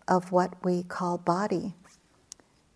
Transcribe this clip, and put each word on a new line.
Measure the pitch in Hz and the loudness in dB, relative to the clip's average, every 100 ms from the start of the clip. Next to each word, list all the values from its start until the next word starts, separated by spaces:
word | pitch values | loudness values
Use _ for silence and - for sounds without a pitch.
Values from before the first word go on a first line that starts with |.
| - | 0
of | 185 180 | 2 4
what | 180 180 - | 2 2 0
we | 185 180 | -2 -2
call | 180 - 180 175 | -2 -6 -4 -2
body, | 175 175 208 185 208 165 - - _ _ _ - _ _ _ | 0 0 0 -2 -4 -10 -18 -20 _ _ _ -20 _ _ _